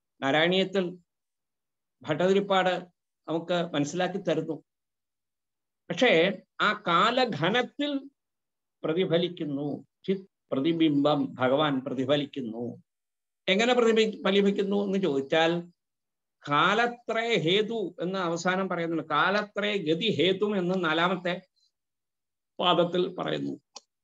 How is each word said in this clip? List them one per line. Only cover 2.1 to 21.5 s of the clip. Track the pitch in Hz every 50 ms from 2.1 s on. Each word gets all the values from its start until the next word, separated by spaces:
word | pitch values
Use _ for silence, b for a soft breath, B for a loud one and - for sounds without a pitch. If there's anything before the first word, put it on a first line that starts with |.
| 156 143 180 190 196 202 196 196 190 185 180 185 170 175 175 - _ _ _ _ _ _ -
നമുക്ക് | 156 156 170 165 - 180 175 170 170 -
മനസ്സിലാക്കി | 147 143 143 170 180 180 180 185
തരുന്നു. | 185 185 175 156 160 156 160 151 156 - _ _ _ _ _ _ _ _ _ _ _ _ _ _ _ _ _ _ _ _ _ _ _ _ -
പക്ഷേ | 175 - 262 233 180 160 170 196 - - - _ _ -
ആ | 175 208 202 - -
കാലഘനത്തിൽ | 180 170 175 202 226 240 262 254 233 151 139 160 185 220 247 247 247 _ - 294 294 277 269 269 - _ _ _ _ _ _ _ _ _ _ _ _ _ _ -
പ്രതിഫലിക്കുന്നു, | 156 160 180 185 - 165 175 180 170 175 - 160 147 139 139 147 143 127 - - _ _ _ -
ചിത് | 185 190 190 - _ _ _ _ -
പ്രതിബിംബം | - 131 139 165 165 165 160 156 143 143 139 143 151 143 131 - -
ഭഗവാൻ | 123 127 127 135 147 156 147 139 131
പ്രതിഫലിക്കുന്നു. | 127 139 127 131 127 127 147 147 139 - - 143 123 107 110 117 123 110 95 - _ _ _ _ _ _ _ _ _ _ _ _ -
എങ്ങനെ | 185 190 208 233 247 247
പ്രതിഫലി-, | 247 233 226 220 226 220 202 - - -
പ്രതിഫലിക്കുന്നു | 185 190 202 202 196 196 - 190 190 202 202 202
എന്ന് | 196 190 190
ചോദിച്ചാൽ, | 190 156 139 135 135 - 165 160 165 165 175 170 175 - _ _ _ _ _ _ _ _ _ _ _ _ _ _ - 143
"കാലത്രയ | 143 151 160 185 208 226 240 240 240 - - - 220 226 226 233 233
ഹേതു" | 170 147 165 185 214 214 202 233 226 190 160 - -
എന്ന് | 165 180 190 190
അവസാനം | 180 165 170 170 - 180 185 190 196 185
പറയുന്നുണ്ട്. | 180 170 165 165 165 156 156
"കാലത്രയ | 156 151 151 165 185 196 208 202 202 - 202 202 208 208
ഗതി | 196 160 151 165 170 226 214 151 135
ഹേതു" | 165 185 196 190 208 208 214
എന്ന് | 190 175 175 190 190 175
നാലാമത്തെ | 160 156 165 170 185 190 175 180 175 180 185 - _